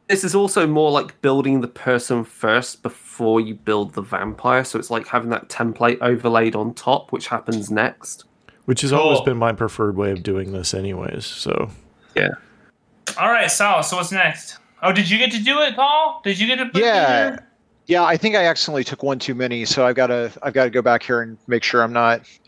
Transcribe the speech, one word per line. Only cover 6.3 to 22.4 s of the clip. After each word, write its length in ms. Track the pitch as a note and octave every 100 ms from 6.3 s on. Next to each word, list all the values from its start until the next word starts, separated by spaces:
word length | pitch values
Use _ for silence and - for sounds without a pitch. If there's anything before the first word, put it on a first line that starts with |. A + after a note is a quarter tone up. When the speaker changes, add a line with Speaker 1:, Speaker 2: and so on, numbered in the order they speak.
| A#2 A2+ A2
Speaker 1:
on 160 | G#2+
top, 400 | A#2+ - C#3 -
which 140 | C3 -
happens 440 | A#2 - A2+ G#2
next. 540 | G#2+ A#2+ - - - - _ _ -
Speaker 2:
Which 160 | - B2
has 100 | C#3
always 260 | C#3+ D#3 C#3+
Speaker 3:
Cool. 80 | C3
Speaker 2:
been 100 | A#2+
my 160 | A#2
preferred 440 | G#2+ A2+ - G#2+ F#2+
way 120 | G2+
of 100 | F#2+
doing 300 | F2 F#2+ F#2+
this 200 | F#2+ F2
anyways, 540 | F#2+ G2 F#2 - - -
so. 440 | - - - - - _ _ _ -
Speaker 1:
Yeah. 140 | G1+ - - _ _ _ _ _ - -
Speaker 3:
All 80 | F#3+
right, 200 | A#3 G#3
Sal, 320 | - G3+ F3+
so 140 | D3+ F3+
what's 140 | F3
next? 440 | F#3+ E3+ - - - _ -
Oh, 100 | F3+
did 180 | F#3+ F3+
you 80 | G#3+
get 120 | B3+
to 100 | A3+
do 180 | A3 C#4+
it, 140 | D4 A3+
Paul? 460 | C#4 D4+ D#4 -
Did 140 | G3+ F#3
you 80 | A3
get 100 | B3+
to 100 | B3+
put 140 | F3+
it 40 | A#3
Speaker 4:
Yeah. 160 | G#3 D3 A#3 C4+
Speaker 3:
in 60 |
there? 100 | - - _ _ _ -
Speaker 4:
Yeah, 180 | F3
I 140 | E3+ D#3+
think 160 | A3
I 100 | G#3+
accidentally 400 | E3+ D#3+ - C#3+
took 180 | B2 C#3+
one 160 | C#3 C3
too 160 | -
many, 300 | B2 B2+ A#2+
so 220 | A2+ - B2
I've 100 | B2+
gotta, 340 | B2+ B2 A#2 -
I've 100 | C#3+
gotta 160 | B2+ B2+
go 140 | A#2+
back 200 | A#2+ A#2
here 200 | - A#2+
and 160 | A2+ A2+ -
make 160 | A#2+
sure 180 | - B2
I'm 100 | A#2
not 280 | A#2+ A#2 A#2 - -